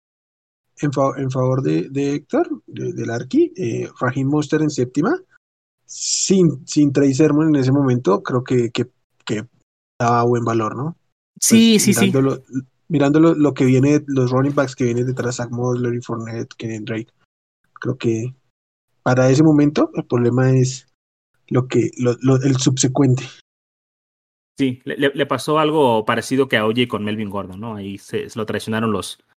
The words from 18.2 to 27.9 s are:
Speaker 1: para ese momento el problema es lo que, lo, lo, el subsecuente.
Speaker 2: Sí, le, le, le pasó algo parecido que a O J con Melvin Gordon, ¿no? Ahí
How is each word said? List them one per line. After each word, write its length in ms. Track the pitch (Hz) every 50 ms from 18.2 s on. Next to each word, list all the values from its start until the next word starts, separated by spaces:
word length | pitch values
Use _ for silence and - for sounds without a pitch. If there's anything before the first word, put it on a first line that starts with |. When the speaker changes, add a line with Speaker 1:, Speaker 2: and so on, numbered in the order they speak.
| 117 127 131 - _ _ _ _ _ _ _ _ _ _ _ _ _
Speaker 1:
para 260 | 131 127 131 127 131
ese 140 | 135 147 160
momento 460 | 160 151 143 147 147 151 - 311 330 -
el 100 | 170 -
problema 460 | - 127 120 120 120 120 127 131 131
es 360 | 131 131 127 127 - - - _ _ _ _ _ _ _ _ _ _ _ _ _
lo 200 | 139 127 123 127
que, 220 | - 123 110 - - -
lo, 180 | 123 120 120 -
lo, 140 | 127 131 135 127
el 160 | 131 139 131 127
subsecuente. 640 | - 147 131 127 - 131 131 - 139 131 127 131 - - - - _ _ _ _ _ _ _ _ _ _ _ _ _ _ _ _ _ _ _ _ _ _ _ -
Speaker 2:
Sí, 220 | 135 131 123 - _
le, 120 | 139 -
le, 160 | - 143 139 139
le 100 | 160 143
pasó 320 | 139 139 123 - 156 151 156
algo 480 | 151 151 151 160 143 123 113 110 101
parecido 420 | - 117 113 110 - 131 131 135 127
que 100 | - 113
a 80 | 107
O 40 | 110
J 180 | 110 123 123 120
con 160 | - 101 104
Melvin 280 | 104 107 110 110 101
Gordon, 280 | 98 101 92 87 92 95
¿no? 160 | 110 117 110
Ahí 220 | 104 98 98